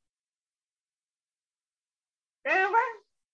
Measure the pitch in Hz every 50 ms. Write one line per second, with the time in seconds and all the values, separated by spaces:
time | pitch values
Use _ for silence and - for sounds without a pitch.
0 | _ _ _ _ _ _ _ _ _ _ _ _ _ _ _ _ _ _ _ _
1 | _ _ _ _ _ _ _ _ _ _ _ _ _ _ _ _ _ _ _ _
2 | _ _ _ _ _ _ _ _ _ 269 320 370 381 403 392 453 480 494 453 415
3 | - _ _ _ _ _